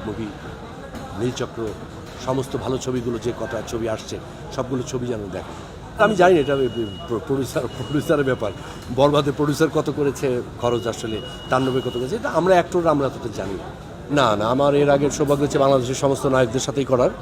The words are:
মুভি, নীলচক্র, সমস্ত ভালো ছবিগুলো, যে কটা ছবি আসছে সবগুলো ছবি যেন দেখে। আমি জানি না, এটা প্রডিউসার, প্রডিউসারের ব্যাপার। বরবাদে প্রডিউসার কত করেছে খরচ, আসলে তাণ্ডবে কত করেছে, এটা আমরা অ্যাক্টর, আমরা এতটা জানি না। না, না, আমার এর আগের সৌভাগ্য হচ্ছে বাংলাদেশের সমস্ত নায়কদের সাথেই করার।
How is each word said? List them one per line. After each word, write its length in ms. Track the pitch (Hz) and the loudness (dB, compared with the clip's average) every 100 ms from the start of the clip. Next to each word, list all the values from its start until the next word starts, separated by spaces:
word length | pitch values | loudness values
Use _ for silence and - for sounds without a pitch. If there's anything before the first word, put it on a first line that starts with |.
| 107 | -6
মুভি, 200 | 104 110 95 - - - - - - - - | -6 -8 -10 -14 -14 -14 -14 -14 -14 -12 -6
নীলচক্র, 480 | 117 123 120 - 110 98 - - - - | -4 -4 -6 -6 -8 -8 -12 -14 -14 -10
সমস্ত 320 | - 135 131 135 | -4 -4 -2 -4
ভালো 220 | 104 131 | -4 -4
ছবিগুলো, 400 | 131 127 117 117 | -4 -4 -4 -4
যে 140 | 113 110 | -4 -4
কটা 220 | 110 113 101 | -6 -6 -6
ছবি 200 | 117 113 | -4 -4
আসছে 300 | 110 - 101 - - - - | -4 -6 -10 -12 -14 -10 -6
সবগুলো 260 | 127 131 | -4 -4
ছবি 240 | 120 131 123 | -4 -4 -4
যেন 120 | 113 101 | -6 -6
দেখে। 720 | 92 87 - - - - - | -8 -10 -12 -14 -16 -8 2
আমি 140 | 208 190 | 4 6
জানি 180 | 180 | 6
না, 60 | 180 | 6
এটা 160 | 135 139 127 110 110 90 - | 4 2 0 0 -6 -6 -4
প্রডিউসার, 540 | 113 - 135 123 - | -4 0 -2 -2 -4
প্রডিউসারের 640 | 123 - 113 147 147 156 | -4 -6 -4 -2 2 2
ব্যাপার। 280 | 135 127 107 95 - - - 123 | 2 0 -2 -6 -12 -12 -4 2
বরবাদে 360 | 143 147 143 | 4 4 2
প্রডিউসার 360 | 139 147 143 156 | 0 0 2 2
কত 180 | 151 147 139 | 2 0 0
করেছে 460 | 143 123 143 123 113 - | 0 0 0 -2 -4 -2
খরচ, 260 | 120 120 113 | 0 0 0
আসলে 340 | 107 117 107 - - - | -4 -4 -6 -8 -12 0
তাণ্ডবে 300 | 131 131 127 | 2 2 0
কত 180 | 123 120 | 0 -2
করেছে, 180 | 127 214 | -4 -4
এটা 120 | 285 | -2
আমরা 240 | 165 175 | 2 6
অ্যাক্টর, 340 | 190 170 180 170 | 6 4 2 2
আমরা 200 | 147 135 | 2 2
এতটা 220 | 123 120 107 | -2 -6 -6
জানি 180 | 98 | -6
না। 680 | 92 80 - - - - 147 | -6 -8 -12 -14 -14 -2 4
না, 140 | 127 104 | 4 4
না, 140 | 110 | 2
আমার 240 | 127 143 | 4 4
এর 160 | 143 143 | 6 6
আগের 200 | 143 143 | 4 4
সৌভাগ্য 320 | 131 143 143 | 2 2 2
হচ্ছে 160 | 143 143 | 2 4
বাংলাদেশের 360 | 135 135 120 | 6 4 2
সমস্ত 320 | 131 139 131 143 | 0 0 2 2
নায়কদের 340 | 131 123 127 | 4 4 2
সাথেই 240 | - 127 | -2 -2
করার। 260 | 127 127 143 220 | 2 4 4 2